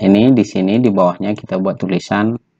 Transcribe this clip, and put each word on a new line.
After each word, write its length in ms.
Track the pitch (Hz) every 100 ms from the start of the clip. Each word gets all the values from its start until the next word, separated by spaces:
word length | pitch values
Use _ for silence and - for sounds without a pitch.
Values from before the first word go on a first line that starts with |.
ini 320 | 98 101 123 123
di 80 |
sini 400 | 101 98 95 113
di 80 | 123
bawahnya 400 | 95 90 87 95
kita 240 | 107 - 92
buat 160 | 95 -
tulisan 560 | 190 180 - 101 107 117 _ _